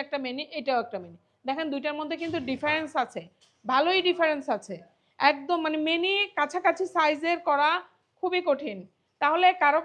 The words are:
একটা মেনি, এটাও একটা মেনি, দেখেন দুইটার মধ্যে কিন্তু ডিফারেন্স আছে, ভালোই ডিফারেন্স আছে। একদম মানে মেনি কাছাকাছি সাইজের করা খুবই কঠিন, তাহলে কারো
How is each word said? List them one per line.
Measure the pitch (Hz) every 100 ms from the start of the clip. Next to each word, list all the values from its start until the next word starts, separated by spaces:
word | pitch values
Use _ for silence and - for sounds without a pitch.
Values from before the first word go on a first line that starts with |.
একটা | 285 277
মেনি, | 254 262 302 320
এটাও | 269 247
একটা | 233 196
মেনি, | 175 170 _ _ 247
দেখেন | 277 320
দুইটার | 277 294 294
মধ্যে | 302 320
কিন্তু | 330 320 254
ডিফারেন্স | 262 294 311 311 294
আছে, | 240 190 165 _ _ _
ভালোই | 220 254 330 381 359
ডিফারেন্স | 349 320 294 269 208
আছে। | - 175 - _ _ -
একদম | 277 285 277 349
মানে | 320 311 311
মেনি | 330 370 392 403 -
কাছাকাছি | 285 359 359 330 370 339
সাইজের | 302 294 330 339 330
করা | 285 294 359 - _ _ _
খুবই | 370 359 349
কঠিন, | 269 294 196 180 _ _ -
তাহলে | 294 330 370 370
কারো | 294 302